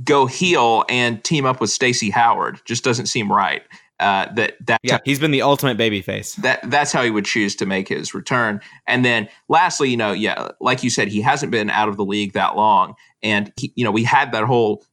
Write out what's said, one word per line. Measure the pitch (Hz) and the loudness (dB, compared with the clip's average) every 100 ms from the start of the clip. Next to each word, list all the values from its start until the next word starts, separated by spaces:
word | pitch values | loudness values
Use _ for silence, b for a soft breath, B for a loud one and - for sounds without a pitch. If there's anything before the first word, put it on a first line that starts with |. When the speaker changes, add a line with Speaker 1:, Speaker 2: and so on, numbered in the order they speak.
Speaker 1:
go | 127 143 127 | 2 4 4
heel | - 180 156 120 110 - | 0 0 4 4 2 2
and | 123 120 107 | 0 0 -2
team | - 160 | -2 0
up | 135 123 | 0 0
with | 107 | -2
Stacey | - 127 120 104 | 0 0 0 0
Howard | 107 101 98 67 - | 2 2 2 -2 -6
just | - 123 | -8 -4
doesn't | - 120 - | -2 -2 -2
seem | 123 101 | -4 0
right. | 101 90 71 - B B - | 2 2 -2 -8 B B -2
Uh, | 98 95 - | 0 2 0
that, | 104 107 - | -2 -2 -4
that | - 113 | -2 0
Speaker 2:
Yeah, | 123 117 | 0 -2
he's | - 139 | 0 0
been | 156 | 0
the | 135 | 2
ultimate | 135 143 135 110 | 2 2 0 0
babyface. | 113 101 92 101 98 - | 0 0 -4 -8 -8 -4
Speaker 1:
that, | 127 - 120 | -2 -2 0
that's | 143 143 | 0 0
how | 147 | 0
he | 120 | 0
would | 107 | 0
choose | 98 120 101 - | -2 0 -2 -2
to | 98 | -4
make | 95 95 | -4 -4
his | - - | -6 -6
return. | 98 - 127 113 101 B B - | -10 -4 0 0 -2 B B -4
And | 123 | 0
then | 123 117 104 B - | 2 0 -2 B 0
lastly, | 156 175 - 135 | 2 2 0 0
you | 120 | 0
know, | 104 | 0
yeah, | 98 104 - - - | 0 -2 -2 -8 -4
like | 123 131 | -2 0
you | 117 | 0
said, | 139 101 | -2 -2
he | 104 | 0
hasn't | 127 143 143 | 0 0 -2
been | 113 104 | -2 -2
out | 107 107 | 0 0
of | 101 | -2
the | |
league | 98 104 101 | -4 -2 -2
that | 101 92 | -2 -2
long. | 92 107 98 90 - b _ | 2 4 4 2 -6 b _
And | 107 104 101 - | -2 0 -2 -8
he, | - | -10
you | - | -2
know, | 117 | 0
we | 107 | 0
had | 117 143 139 | 2 2 2
that | 113 | -2
whole | 113 120 110 104 - | 0 2 2 0 -8